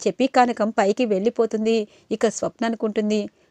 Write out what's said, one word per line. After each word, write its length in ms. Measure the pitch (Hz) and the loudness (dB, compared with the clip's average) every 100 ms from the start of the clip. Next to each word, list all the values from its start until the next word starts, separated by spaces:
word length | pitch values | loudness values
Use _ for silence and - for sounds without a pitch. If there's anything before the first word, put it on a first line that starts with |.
| 214 | -2
చెప్పి 200 | 180 262 | 0 2
కనకం 420 | 262 240 226 214 | 4 2 2 -2
పైకి 360 | 226 202 - 247 | 2 0 2 0
వెళ్ళిపోతుంది. 840 | 190 214 233 226 220 214 226 208 _ _ | 0 0 0 -2 0 0 0 -2 _ _
ఇక 160 | 220 220 | -2 0
స్వప్న 380 | - - - 233 | 0 -6 -4 -4
అనుకుంటుంది, 640 | 226 226 208 208 214 208 - _ | -2 -4 -2 0 -2 -2 -10 _